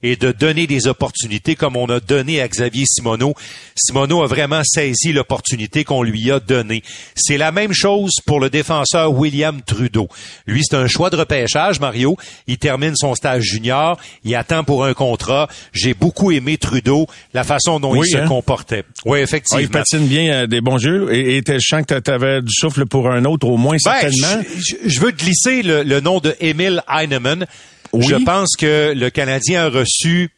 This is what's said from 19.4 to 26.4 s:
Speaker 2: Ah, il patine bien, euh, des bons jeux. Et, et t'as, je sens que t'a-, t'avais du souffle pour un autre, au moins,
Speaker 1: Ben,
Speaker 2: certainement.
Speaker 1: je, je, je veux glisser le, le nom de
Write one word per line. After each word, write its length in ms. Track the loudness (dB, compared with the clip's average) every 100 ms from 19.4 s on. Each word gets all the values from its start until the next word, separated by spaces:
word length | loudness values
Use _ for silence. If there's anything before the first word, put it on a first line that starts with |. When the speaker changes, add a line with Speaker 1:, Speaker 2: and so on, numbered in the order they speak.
| -2 -2
Speaker 2:
Ah, 20 |
il 80 | 0
patine 360 | 0 0 2 2
bien, 260 | 2 2
euh, 140 | 0 0
des 120 | 0
bons 200 | 2 2
jeux. 340 | 2 0 2
Et, 240 | 0 2 0
et 60 |
t'as, 100 | 2 0
je 60 | 2
sens 140 | 0
que 20 | 0
t'a-, 80 | -2
t'avais 400 | 0 0 2 0
du 100 | 0
souffle 320 | 0 0 0 0
pour 220 | 2 2
un 140 | 2
autre, 240 | 2 2 2
au 80 | 4
moins, 220 | 4 2 2
Speaker 1:
Ben, 160 | 2
Speaker 2:
certainement. 420 | 2 2 2 0 -2
Speaker 1:
je, 220 | -6 -6 -4
je, 60 | -2
je 100 | 2
veux 120 | 0
glisser 520 | 0 0 2 2 0
le, 200 | 2 2
le 180 | 2 2
nom 180 | 2 2
de 160 | 0 0